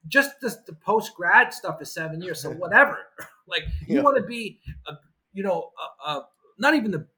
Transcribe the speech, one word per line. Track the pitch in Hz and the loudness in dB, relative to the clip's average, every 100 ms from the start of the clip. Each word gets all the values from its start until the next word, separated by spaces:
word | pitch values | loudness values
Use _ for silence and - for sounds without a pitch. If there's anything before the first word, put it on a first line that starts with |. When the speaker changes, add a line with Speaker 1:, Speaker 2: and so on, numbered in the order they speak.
| 156 | 4
Speaker 1:
just | 269 277 - | 2 2 -2
the, | 247 - - | -8 -8 -16
the | |
post-grad | 156 180 220 208 - 175 214 226 | -10 0 0 0 -4 4 6 6
stuff | - 180 156 | -2 -8 -8
is | 143 | -10
seven | - 160 160 | -8 -8 -8
years, | 185 160 | -8 -8
so | - | -8
Speaker 2:
<laughs> | 156 | -8
Speaker 1:
whatever. | 170 214 277 - - - | 2 6 6 2 -12 -18
<laughs> | - _ _ | -20 _ _
Like, | 175 156 - - | -4 -4 -8 0
you | 247 | 4
Speaker 2:
Yeah. | |
Speaker 1:
wanna | 285 269 | 4 4
be | - 240 208 - - - - | -2 -8 -8 -10 -16 -14 -14
a, | 147 _ _ _ | -16 _ _ _
you | 196 | -8
know, | 196 170 - - - - | -2 -2 -4 -12 -14 -10
a, | 147 | -8
a, | 143 - _ _ _ | -8 -8 _ _ _
not | 269 | 2
even | 302 220 | 2 0
the | 160 - | -4 -8